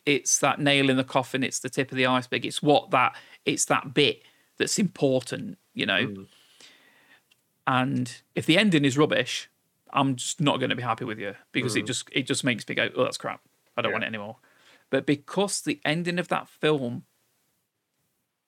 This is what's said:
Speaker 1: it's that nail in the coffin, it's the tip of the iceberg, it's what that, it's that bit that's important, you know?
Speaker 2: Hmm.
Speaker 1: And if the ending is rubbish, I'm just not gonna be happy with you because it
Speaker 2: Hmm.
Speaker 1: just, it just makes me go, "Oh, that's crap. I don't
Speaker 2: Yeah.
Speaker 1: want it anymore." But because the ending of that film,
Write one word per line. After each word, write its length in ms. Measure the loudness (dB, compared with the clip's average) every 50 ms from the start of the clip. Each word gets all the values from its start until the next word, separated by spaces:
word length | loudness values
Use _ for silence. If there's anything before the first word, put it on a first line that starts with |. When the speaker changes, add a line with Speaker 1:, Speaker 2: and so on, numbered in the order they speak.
| _
Speaker 1:
it's 320 | 0 0 2 2 0 0 2
that 200 | 2 2 0 2
nail 300 | 2 2 4 4 4 4
in 80 | 2 2
the 60 | 0
coffin, 400 | 0 0 -2 -2 0 -2 -2 -2
it's 160 | -2 -4 -6
the 100 | -6 -4
tip 220 | -4 -4 -4 -2
of 60 | 0 0
the 80 | 2
iceberg, 400 | 2 2 0 0 -2 -4 -4 -4
it's 160 | -4 -6 0
what 300 | 4 4 4 4 4 2
that, 240 | 2 2 2 2 0 -4 -12 -20 -20 -6 _
it's 200 | -2 -2 0 0
that 280 | 0 0 -2 -2 0 2
bit 280 | 2 2 2 2 -2 -8 _ _ _ _ _ _ -2
that's 200 | -2 0 2 0
important, 800 | 0 0 0 0 2 2 2 2 0 -4 -8 -8 -8 -10 -12 -14 _ _ _
you 120 | -4 -2
know? 200 | 0 2 0 0 -2
Speaker 2:
Hmm. 160 | -4 -10 -14 -18 _ _ _ _ _ -20 -20 -20 -20 _ _ _ _ _ _ _ _ _ _ _ _ _ _ _ _ _ _
Speaker 1:
And 560 | 0 2 2 2 0 0 -2 -4 -4 -8 -12 -20 _ _
if 100 | -2 2
the 120 | 4 4 6
ending 280 | 6 6 6 4 4
is 120 | 4 4 4
rubbish, 520 | 4 4 4 2 0 -2 -4 -8 -10 -12 _ _ _ _ _ _ _ -4
I'm 240 | -2 0 0 0 0
just 240 | -2 -4 -6 -4 0
not 200 | 2 2 2 2
gonna 160 | 0 -2 -2
be 80 | -2 -2
happy 220 | -4 -4 -4 -4
with 140 | -6 -8 -8
you 160 | -8 -10 -10 -12 -14 _
because 240 | -4 -4 -2 -2 -2
it 60 | -2
Speaker 2:
Hmm. 40 | -2 -2
Speaker 1:
just, 220 | -6 -8 -8 -4
it 120 | -4 -4 -2 -2
just 160 | -2 -2 0
makes 240 | -2 -2 -2 -4 -6
me 80 | -4
go, 140 | -2 -2 -2 0
"Oh, 80 | -2 -2
that's 140 | -2 -2 -6
crap. 240 | -8 -10 -10 -10 _ _ _ _ _ _ _
I 60 | -4
don't 80 | -4 -2
Speaker 2:
Yeah. 40 | -2
Speaker 1:
want 80 | -2 -4
it 40 | -4
anymore." 300 | -6 -8 -10 -12 -14 -18 _ _ _ _ _ -20 -20 _ _ _
But 160 | -2 -2 0
because 560 | 0 0 -2 -2 -4 -2 -2 -2 -2 -2 -4
the 200 | -4 -4 -6 -2 -2
ending 360 | -2 -2 -2 -2 -2 -4 -4
of 80 | -4 -2
that 180 | -4 -4 -4 -8
film, 580 | -6 _ 0 2 2 2 0 -4 -6 -8 -10 _ _ _ _ _ _ _ _ _ _ _ _ _ _ _ _ _ _ _ _ _ _ _ _ _ _ _ _